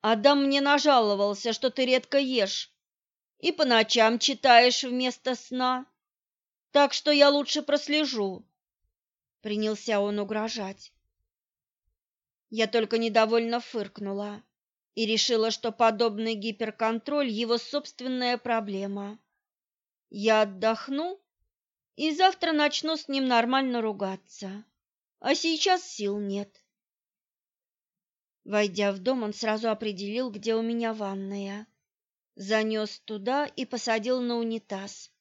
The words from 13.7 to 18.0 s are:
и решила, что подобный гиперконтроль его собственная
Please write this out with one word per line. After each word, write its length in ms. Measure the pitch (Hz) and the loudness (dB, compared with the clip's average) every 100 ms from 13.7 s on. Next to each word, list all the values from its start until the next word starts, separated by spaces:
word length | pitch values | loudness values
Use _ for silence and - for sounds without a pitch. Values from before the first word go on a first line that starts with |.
| 233 202 - 196 196 208 208 _ _ _ _ _ | -8 -8 -8 -8 -6 -8 -10 _ _ _ _ _
и 120 | - 220 | -4 0
решила, 440 | 220 - 233 220 | 0 2 2 0
что 200 | 226 233 | -2 -6
подобный 640 | 220 226 214 233 208 226 | 2 2 4 0 0 -4
гиперконтроль 960 | 226 214 220 226 214 226 226 254 294 277 | -4 -6 -6 -8 -2 -2 -2 -2 -2 0
его 300 | 214 233 233 | -2 0 -2
собственная 800 | - 285 285 - | -2 -6 -6 -12